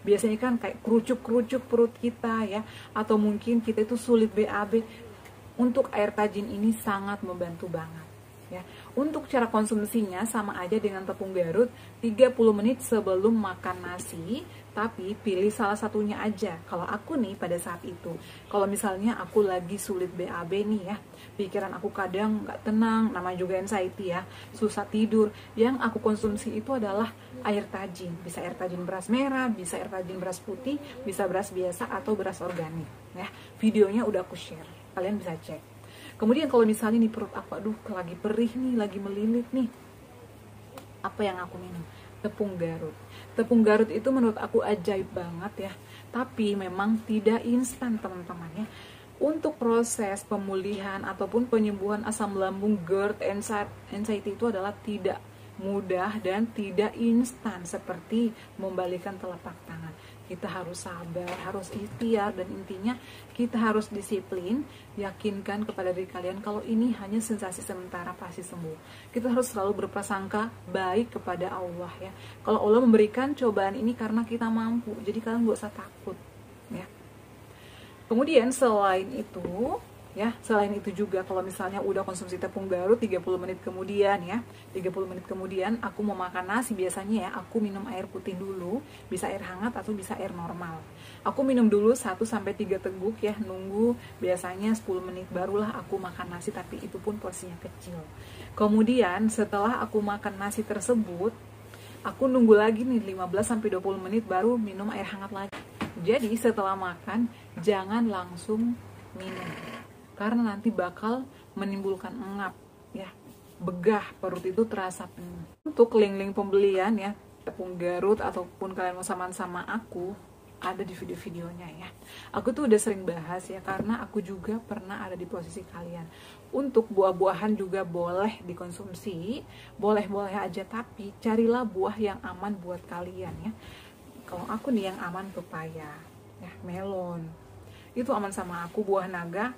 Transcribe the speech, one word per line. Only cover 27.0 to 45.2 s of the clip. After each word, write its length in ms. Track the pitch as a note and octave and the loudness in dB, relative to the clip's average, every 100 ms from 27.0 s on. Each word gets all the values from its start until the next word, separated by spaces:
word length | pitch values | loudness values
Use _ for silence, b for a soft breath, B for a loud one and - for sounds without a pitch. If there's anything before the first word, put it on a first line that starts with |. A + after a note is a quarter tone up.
| A3+ - B B3+ A3+ | -2 -4 B -6 0
air 160 | G#3 - | 0 -2
tajin. 400 | F#3+ F#3+ F3 F3+ E3+ | -8 -8 -8 -8 -8
Bisa 240 | F3 - | -10 -8
air 160 | F3 E3+ | -8 -6
tajin 240 | F#3 F3 | -4 -4
beras 240 | F3+ F#3+ F3+ | -4 -6 0
merah, 400 | A#3+ C#4 C4 B3+ | 2 2 2 0
bisa 320 | G#3+ F3+ F#3 | -2 -4 -6
air 80 | F#3 | -6
tajin 320 | F#3+ F3+ F#3 | -6 -6 -6
beras 240 | F3+ F3+ | -6 -6
putih, 320 | - F#3 C4+ C#4+ B B3 A3+ | -8 -6 -4 -4 B -8 -6
bisa 160 | F3+ | -2
beras 320 | F#3+ F#3 G3+ F#3 | 0 0 -2 -2
biasa 320 | F3+ F3 F#3 | -2 -2 -4
atau 320 | G3 F#3 G#3 | -4 0 0
beras 240 | F#3+ F#3 | 0 -4
organik 720 | F3 F3 D#3+ E3 - - - F3+ | -6 -4 -6 -6 -10 -14 -16 -10
ya. 160 | G3 B B - | -10 B B 2
Videonya 400 | A3 G#3+ G3 G#3+ | 4 8 6 6
udah 240 | G#3+ F#3+ F3+ | 2 0 -2
aku 80 | E3+ | -10
share, 320 | - D#3+ D#3+ - - | -12 -14 -16 -18 -10
kalian 240 | - F#3+ G#3 | -4 -2 -2
bisa 240 | F3+ D#3+ | -4 -8
cek. 320 | - D3+ - - B B B - | -8 -12 -14 -20 B B B 0
Kemudian 300 | A3 C4 D4+ | 4 6 6
kalau 240 | A#3+ A3 | 8 8
misalnya 320 | G#3+ A3 A3+ | 6 4 6
nih 80 | A3 | 4
perut 240 | A3 G3+ | 2 -6
aku, 240 | - - D#3+ | -8 -8 -6
aduh 160 | G3+ G#3+ - | -4 -6 -6
lagi 240 | F#3 E3+ | -6 -6
perih 400 | E3+ G#3+ G#3+ A#3 | -4 -2 2 2
nih, 240 | B3+ C4 A#3+ | 2 0 2
lagi 240 | G#3 G3 | 0 -2
melilit 480 | G3 G3+ A3 A#3+ A#3+ | -4 0 2 2 2
nih, 160 | C4 A#3 - - - - - - - - - - - - - | 0 0 -4 -20 -20 -20 -20 -20 -20 -20 -20 -18 -18 -18 -10
apa 200 | G3 - G#3 | -8 -2 -2
yang 160 | F#3 | -2
aku 160 | F3+ F3+ | -8 -10
minum? 240 | F3+ F3 D#3+ B B - | -10 -10 -12 B B -6
Tepung 320 | G#3+ - G3+ F3+ | -6 -2 -2 0
Garut. 320 | E3 E3 D#3 - - B B | -2 -2 -8 -10 -18 B B
Tepung 320 | - A3+ A#3 G#3+ | -2 6 8 10
Garut 240 | G#3 A3 | 8 6
itu 160 | A3 C4 | 4 2
menurut 240 | C4 A#3 G#3+ | 6 4 2
aku 240 | A3 A3+ | 2 2
ajaib 480 | - G#3 F3 G3 F#3 | 4 0 2 0 -2
banget 600 | F#3+ | -6